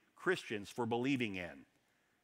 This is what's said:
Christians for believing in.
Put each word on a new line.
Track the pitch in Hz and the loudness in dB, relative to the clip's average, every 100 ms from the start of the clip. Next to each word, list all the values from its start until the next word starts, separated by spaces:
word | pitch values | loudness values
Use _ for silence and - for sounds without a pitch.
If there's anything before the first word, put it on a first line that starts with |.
| _ - | _ -4
Christians | 175 180 - 107 98 | 0 0 -2 -6 -4
for | - | -2
believing | 113 120 131 135 113 92 | 2 2 4 2 2 -2
in. | 85 71 - _ _ _ _ _ | -6 -8 -18 _ _ _ _ _